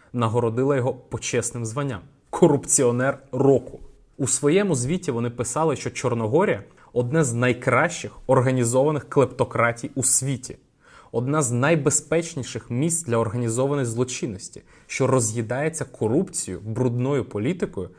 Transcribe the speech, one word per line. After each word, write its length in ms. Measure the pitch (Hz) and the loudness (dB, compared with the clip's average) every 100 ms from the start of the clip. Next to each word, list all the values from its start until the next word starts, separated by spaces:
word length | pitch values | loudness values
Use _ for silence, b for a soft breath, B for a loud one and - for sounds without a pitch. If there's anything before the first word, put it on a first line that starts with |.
| b | b
нагородила 640 | 123 113 120 117 113 139 139 | -2 0 2 0 0 0 2
його 180 | 123 | 0
почесним 720 | 127 - 107 - 123 113 120 113 | -4 -10 -8 -2 -2 -2 -6 -6
званням 340 | 123 143 104 - _ _ | -6 -6 -8 -12 _ _
«Корупціонер 880 | - 170 139 - - 123 120 131 135 - | 4 4 4 2 2 4 4 0 -2 -8
року». 480 | 127 135 131 - - - - _ - | 2 4 4 2 -16 -18 -20 _ -6
У 80 | 131 | -2
своєму 480 | - 147 180 202 | 0 2 2 2
звіті 360 | 135 123 180 165 | 0 0 -2 -2
вони 200 | 117 120 | -2 -4
писали, 460 | 120 120 151 160 131 | -4 -4 0 0 0
що 140 | 123 | -6
Чорногорія — 720 | - 123 117 107 147 202 110 - B B | -4 -2 0 2 2 2 0 -6 B B
одне 320 | 123 123 160 | -2 0 2
з 80 | 135 | 2
найкращих 800 | 117 127 123 - 120 165 - 110 - - | 2 2 2 2 2 2 -2 -12 -10 2
організованих 840 | 131 127 131 117 127 143 147 - | 4 4 2 2 4 2 0 0
клептократій 840 | 143 127 - 117 117 117 117 - | 2 2 0 -2 2 0 0 -8
у 80 | - | -4
світі, 540 | 123 - 131 131 - - _ _ B B B | 0 0 0 -6 -8 -16 _ _ B B B
одна 300 | 113 127 156 | -4 0 0
з 80 | 127 | 0
найбезпечніших 1200 | 120 139 165 139 - - 165 165 139 120 120 - | 2 2 2 2 0 0 -2 -2 -8 -8 -10 -6
місць 320 | 120 165 165 | -2 0 -2
для 140 | - 117 | 0 0
організованої 680 | 113 120 117 113 139 143 120 | 0 -2 -2 0 0 0 -2
злочинності, 760 | 113 127 - 151 98 - - b b b | -2 -4 -4 -6 -8 -14 -18 b b b
що 200 | - 131 | -2 2
роз'їдається 800 | 131 110 113 110 123 156 165 | 2 0 -4 -4 -2 -4 -4
корупцією, 800 | - - 110 139 190 - - 92 | -10 -4 0 0 0 -6 -8 -8
брудною 600 | 104 110 123 120 127 143 | -8 -2 0 0 -2 -2
політикою 680 | 107 104 123 180 202 - 90 | -4 -4 -4 -2 -6 -6 -10